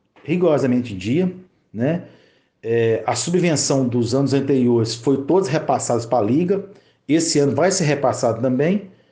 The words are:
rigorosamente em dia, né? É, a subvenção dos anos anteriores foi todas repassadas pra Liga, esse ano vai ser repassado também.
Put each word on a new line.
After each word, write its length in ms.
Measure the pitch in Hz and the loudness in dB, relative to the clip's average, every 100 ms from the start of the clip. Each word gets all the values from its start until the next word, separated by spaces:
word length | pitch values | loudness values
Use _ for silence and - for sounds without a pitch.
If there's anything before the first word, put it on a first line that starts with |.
| _ _ | _ _
rigorosamente 680 | 139 175 175 143 131 123 113 | -4 0 2 2 2 0 -2
em 40 | 95 | -6
dia, 360 | 98 151 185 - - _ _ | -2 0 0 -4 -16 _ _
né? 320 | 104 135 175 - - _ _ _ _ | -4 -2 -2 -8 -20 _ _ _ _
É, 420 | 113 117 113 110 - | -2 0 2 0 -2
a 100 | 113 | -4
subvenção 720 | - 180 175 143 - 139 123 | -2 0 2 0 0 0 0
dos 260 | 120 113 | 0 0
anos 200 | 131 139 | 0 0
anteriores 600 | 139 135 135 123 117 110 | 0 2 2 2 2 0
foi 300 | - 143 135 | -2 -2 0
todas 240 | 139 185 147 | 2 0 2
repassadas 580 | 147 - - - 120 - | -2 0 -2 0 -2 0
pra 160 | 123 | 0
Liga, 480 | 104 143 180 190 - - _ _ - | 2 0 0 -2 -6 -16 _ _ -2
esse 320 | 160 165 147 | 0 2 0
ano 160 | 139 117 | 2 2
vai 160 | 180 | 2
ser 140 | 190 151 | 2 0
repassado 560 | 147 127 110 120 110 | 2 0 0 -2 0
também. 500 | 131 127 156 202 - - _ | -2 0 0 0 -4 -18 _